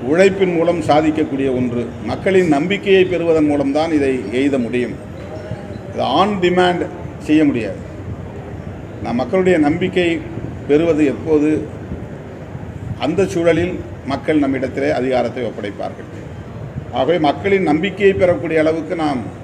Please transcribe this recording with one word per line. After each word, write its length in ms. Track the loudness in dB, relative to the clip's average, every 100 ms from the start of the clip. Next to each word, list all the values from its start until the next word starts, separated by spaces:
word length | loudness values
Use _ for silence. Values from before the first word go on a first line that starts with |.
| 0
உழைப்பின் 420 | 4 4 4 0 2
மூலம் 240 | 2 0 4
சாதிக்கக்கூடிய 600 | 4 4 0 -2 0 0 0
ஒன்று. 220 | 0 -2 -6 -8 -8
மக்களின் 400 | -2 2 4 4 2
நம்பிக்கையை 460 | 2 -2 4 4 4
பெறுவதன் 380 | 2 2 4 4
மூலம்தான் 440 | 2 2 0 2 2
இதை 140 | 2 0 -2 0
எய்த 180 | 2 2 0
முடியும். 280 | 0 -2 -4 -12 -12 -12 -12 -10 -10 -10 -12 -10
இது 100 | -4 0 4
on 100 | 2 4
demand 360 | 2 4 4 2 -4 -8 -12 -12 2
செய்ய 120 | 4 4
முடியாது. 300 | 2 -4 -8 -12 -12 -10 -10 -12 -12 -12 -12 -12 -12 -14 -10
நாம் 160 | -4 -2
மக்களுடைய 340 | 0 2 4 4 4
நம்பிக்கை 420 | 2 0 0 0 0 -4 -8 -10 -10 2
பெறுவது 340 | 2 4 4 2
எப்போது? 360 | 0 0 2 2 0 -4 -12 -10 -10 -10 -14 -14 -16 -14 -14 -12 -12 -10 -6 -2
அந்த 200 | 0 0
சூழலில் 420 | 2 2 4 2 -4 -8 -10 -6
மக்கள் 300 | -6 2 2
நம்மிடத்திலே 460 | 2 0 -2 -2 0 0
அதிகாரத்தை 440 | 2 2 0 -2 -6
ஒப்படைப்பார்கள். 600 | -4 -8 -6 -8 -10 -14 -14 -14 -14 -14 -12 -10 -10 -6 -2
ஆகவே 180 | 2 2 2
மக்களின் 400 | 0 2 2 2
நம்பிக்கையை 440 | 2 0 4 4 6
பெறக்கூடிய 400 | 2 2 0 2
அளவுக்கு 300 | 2 0 -2 -2
நாம் 160 | -2 -2 -6 -10